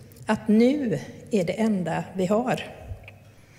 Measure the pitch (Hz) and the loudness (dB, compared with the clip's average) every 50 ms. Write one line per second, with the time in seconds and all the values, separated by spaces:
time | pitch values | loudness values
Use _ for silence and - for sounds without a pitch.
0 | - - - - - - 214 214 - - 208 220 240 254 294 294 269 220 156 139 | -10 -20 -20 -10 -2 -2 -2 0 2 4 6 6 6 6 4 2 0 -2 -2 -4
1 | - - - - - - 233 202 170 185 - - 220 226 208 185 170 160 165 165 | -4 -10 -14 -16 -8 -2 0 0 0 0 0 0 0 0 2 0 -2 -2 -2 -4
2 | 160 - - 190 185 175 214 220 247 240 165 - - - - - - - - - | -4 -6 -4 -2 0 2 2 2 2 0 -2 -2 -4 -12 -14 -16 -14 -14 -14 -14
3 | - - - - - - - - - - - | -14 -20 -20 -20 -20 -20 -20 -20 -20 -20 -20